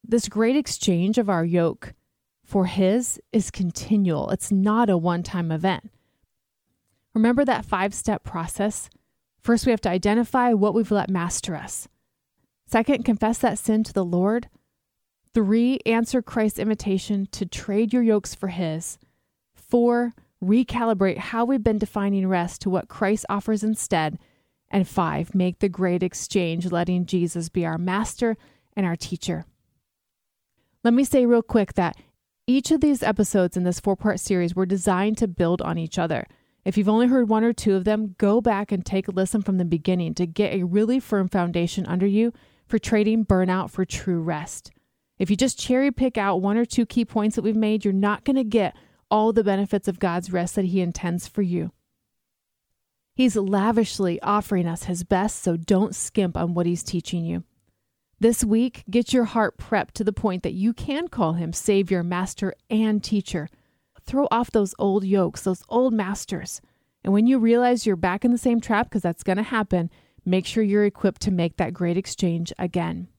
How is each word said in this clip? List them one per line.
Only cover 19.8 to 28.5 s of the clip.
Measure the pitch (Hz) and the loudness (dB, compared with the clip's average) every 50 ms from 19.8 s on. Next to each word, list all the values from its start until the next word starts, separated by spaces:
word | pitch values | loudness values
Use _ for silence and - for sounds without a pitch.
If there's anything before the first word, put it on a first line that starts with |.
| 240 240 240 240 240 240 233 _ _ _ _ _ - | 4 4 2 2 0 -2 -4 _ _ _ _ _ 0
recalibrate | 185 208 240 262 - - 240 240 226 220 185 196 190 - - | 2 2 2 2 0 -2 -2 0 0 2 2 2 0 0 -2
how | - - - 226 233 | -6 -6 -2 -2 0
we've | 240 277 262 208 | 0 0 0 2
been | 233 214 214 | 0 0 0
defining | 208 - - 214 202 202 202 196 190 | -2 -4 -2 -2 -2 0 0 0 0
rest | 185 190 180 170 175 - - - | 0 0 0 0 -2 -6 -6 -4
to | 202 | -2
what | 185 185 - - | -2 -2 -4 -6
Christ | - - 220 196 214 214 - - | -4 -2 0 0 0 -2 -2 -4
offers | 196 208 - - 220 208 208 | -6 -4 -2 -2 -2 0 0
instead. | 220 220 - - - 208 165 156 156 151 - _ _ _ _ _ _ _ _ _ _ | -2 -2 -2 -2 -2 0 0 0 -2 -4 -8 _ _ _ _ _ _ _ _ _ _
And | - 196 185 | 0 0 0
five, | - - - 175 160 151 147 170 - - | 0 0 0 0 0 0 -2 -4 -2 0
make | 190 185 180 180 _ | 0 0 0 0 _
the | - 196 | -2 -2
great | 175 - 185 180 175 180 180 | -2 0 0 0 0 0 0
exchange, | 180 - - - - - 202 180 165 165 170 175 180 | -2 -4 -8 -12 -2 -2 -2 0 0 -2 -4 -4 -2
letting | 175 170 175 170 180 180 180 | -2 -2 0 0 0 -2 -2
Jesus | - - 180 170 170 - 175 165 165 | 0 0 0 0 0 -2 -6 -8 -6
be | _ 185 170 | _ -4 -4
our | 165 160 165 | -2 -4 -4
master | 175 185 185 202 220 - - - 247 233 220 - _ _ | -4 -2 -2 -2 -4 -4 -4 -2 -2 -2 -2 -4 _ _